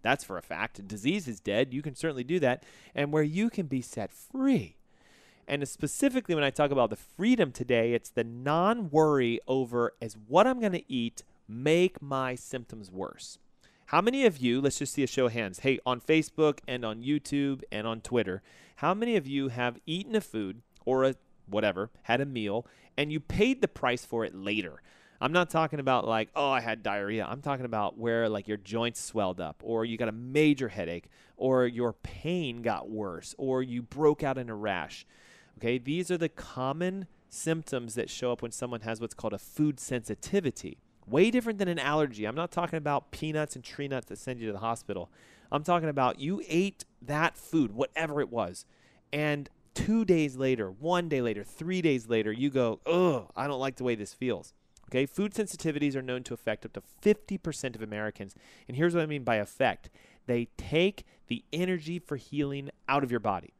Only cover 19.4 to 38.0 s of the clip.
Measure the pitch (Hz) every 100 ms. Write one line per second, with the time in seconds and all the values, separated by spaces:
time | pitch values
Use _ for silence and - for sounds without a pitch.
19.4 | 135 120 123 120 - 165 202 220 - 110
20.4 | 98 110 _ _ - 131 131 131 _ _
21.4 | - 104 107 90 107 _ - 120 139 123
22.4 | 104 107 - - - - 147 156 - 175
23.4 | 233 269 220 - 131 120 - 117 110 92
24.4 | 98 107 90 - - - _ _ 131 175
25.4 | 175 165 156 151 135 123 110 113 110 -
26.4 | 143 131 117 110 107 101 101 110 101 127
27.4 | 143 135 127 110 101 - 117 117 113 107
28.4 | 101 104 104 113 117 117 - 113 95 90
29.4 | 80 78 - 113 117 113 117 110 123 139
30.4 | 156 139 123 101 82 87 - _ _ -
31.4 | 131 131 123 117 120 104 - - 151 180
32.4 | 147 120 113 92 65 107 98 82 - -
33.4 | 135 131 131 120 117 135 151 151 143 131
34.4 | 120 107 104 90 76 - - - - -
35.4 | _ - 113 127 120 160 175 180 165 -
36.4 | - - 131 151 180 190 185 _ _ -
37.4 | - 165 156 131 117 110